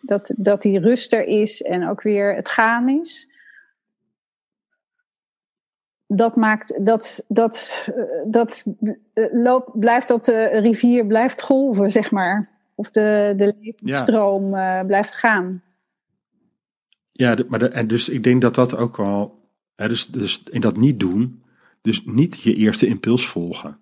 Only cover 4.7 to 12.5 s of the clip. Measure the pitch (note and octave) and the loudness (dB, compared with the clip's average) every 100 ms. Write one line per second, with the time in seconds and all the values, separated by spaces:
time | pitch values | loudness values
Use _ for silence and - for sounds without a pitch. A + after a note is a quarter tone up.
4.7 | _ _ _ _ _ _ _ _ _ _ | _ _ _ _ _ _ _ _ _ _
5.7 | _ _ _ _ G3+ A3+ A3+ A3 G#3+ - | _ _ _ _ 0 2 2 2 0 -4
6.7 | - G3+ A3 - - - G#3+ A3+ - - | -2 0 0 -2 -14 -2 0 0 -2 -12
7.7 | - - A#3+ G#3+ D#3+ D#3 A3+ A#3 - - | -10 -8 -6 -6 -6 -2 0 0 -4 -10
8.7 | - G#3 - _ - A3 B3 A#3+ B3+ B3+ | -6 -6 -6 _ -2 0 2 2 2 -2
9.7 | A#3 A3 A#3 C4 A#3 - A3+ A3 A3 G#3+ | -2 2 2 2 0 2 2 2 2 2
10.7 | G#3+ A#3+ A#3+ G#3+ A3 B3 - - C4+ C#4 | 2 2 2 2 2 0 -2 0 2 2
11.7 | G3+ G3+ G#3+ G#3 G3+ F3+ G3+ G#3 | 2 2 2 0 -2 0 -2 -4